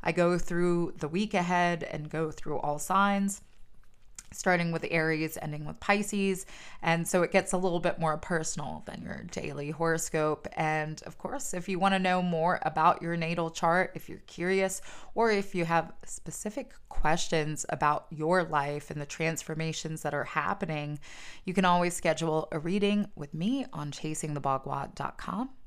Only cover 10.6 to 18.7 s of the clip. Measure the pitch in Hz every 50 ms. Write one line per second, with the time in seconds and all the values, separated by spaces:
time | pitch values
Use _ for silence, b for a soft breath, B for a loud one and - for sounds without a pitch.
10.6 | 160 156 156 156 156 156 156 151 - - 165 - - 185 - 180 165 - - 180
11.6 | 175 - 190 175 180 196 190 190 185 185 180 180 180 180 175 160 160 175 180 -
12.6 | - 160 156 170 156 175 - - - 165 170 170 165 160 170 170 170 165 165 -
13.6 | - 170 165 180 185 - - 165 - - 165 - - - - - 170 180 190 190
14.6 | 190 190 185 - B B B B B B B - 226 226 214 202 202 196 - 185
15.6 | 170 165 170 165 156 170 - - - - - - - 165 156 - - 214 214 294
16.6 | 247 - - - - - - - - 151 160 165 - - - 160 151 151 151 147
17.6 | - - - 135 151 147 151 - - - - 147 151 160 180 185 175 156 156 147
18.6 | 143 143